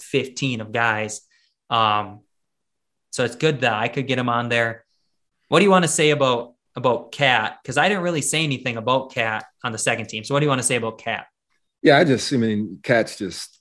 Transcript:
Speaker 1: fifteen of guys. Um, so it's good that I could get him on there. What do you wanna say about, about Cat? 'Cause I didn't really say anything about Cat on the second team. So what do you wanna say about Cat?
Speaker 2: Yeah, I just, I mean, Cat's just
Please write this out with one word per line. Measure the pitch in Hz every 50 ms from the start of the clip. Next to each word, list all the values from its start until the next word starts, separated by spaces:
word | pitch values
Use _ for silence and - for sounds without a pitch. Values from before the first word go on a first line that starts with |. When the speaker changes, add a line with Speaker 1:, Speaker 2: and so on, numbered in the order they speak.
Speaker 1:
fifteen | - - - 131 120 127 123 - 143 131 120 113
of | 107 107
guys. | 107 117 117 113 107 107 110 107 107 - - _ _ _ _ _ _ _ _ -
Um, | 117 113 113 107 104 104 104 98 104 113 _ _ _ _ _ _ _ _ _ _ _ _ _ _ _ _ _ _
so | - - 123
it's | 117 123
good | - 156 156 151 127
that | 131 117 107
I | 107 117 117
could | - 143 127
get | 120 127 127
him | 123 123
on | 117 117 120 120
there. | 120 117 117 113 113 - _ _ _ _ _ _ _ _ _ _ _ _ _ -
What | 135 170
do | 202
you | 196
wanna | 190 180 170 147
say | - - 151 151
about, | 147 139 135 131 123 117 - - - _ _ _ _
about | 131 123 127 113 - - -
Cat? | - - 143 131 123 113 107 - - - -
'Cause | - 123
I | 143 160 196
didn't | 208 185
really | 175 175 170 147
say | 139 - 156 156
anything | 160 147 131 123 127 127 117
about | 113 110 127 127 135 131 -
Cat | - 127 113 110 110 107 - - _ _
on | - 123
the | 110 107
second | - 131 117 117 107 -
team. | 120 110 104
So | - 139
what | 143
do | 151
you | 147
wanna | 131 127 117
say | - 127
about | 117 113 113 113 -
Cat? | - 117 107 - - - _ _ _ _ _ _ _ _ _ _
Speaker 2:
Yeah, | - 156 139 143
I | 180
just, | 147 127 107 - -
I | 143 120
mean, | 113 110 107 104 107 87 95 -
Cat's | - - 123 113 107 - -
just | - 101 87 80 - - - _ _